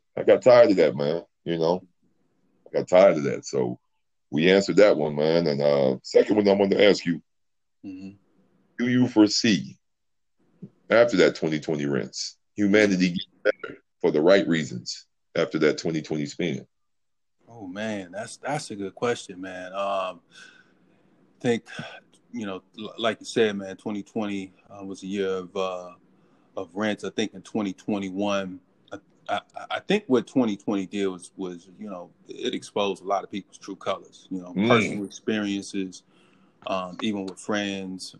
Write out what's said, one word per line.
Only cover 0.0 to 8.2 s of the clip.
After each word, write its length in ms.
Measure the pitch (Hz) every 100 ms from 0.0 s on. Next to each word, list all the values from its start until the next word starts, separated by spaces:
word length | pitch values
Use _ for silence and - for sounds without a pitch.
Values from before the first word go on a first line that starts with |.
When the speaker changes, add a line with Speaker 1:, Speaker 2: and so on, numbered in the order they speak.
| _ -
Speaker 1:
I 60 |
got 180 | - 101
tired 280 | 131 120 117
of 60 | -
that, 180 | - -
man, 260 | 71 82 - _
you 140 | - 85
know. 240 | 82 90 - _ _ _ _ _ _ _ -
Got 160 | 76 -
tired 280 | 90 95 80
of 80 |
that. 200 | 69 58
So 340 | - 69 62 60 _ _ _ _ _
we 200 | 71 85
answered 260 | 98 95 85
that 200 | 104 76
one, 200 | 76 73
man. 300 | 78 82 85
And, 140 | 71
uh, 360 | 71 71 65 64
second 340 | - 120 117 107
one 120 | 101
I 40 |
wanted 260 | 98 98 98
to 60 | 104
ask 160 | 92
you, 180 | 87 82 - _ _ _ _ _
Speaker 2:
Mm-hmm. 260 | 101 92 98 101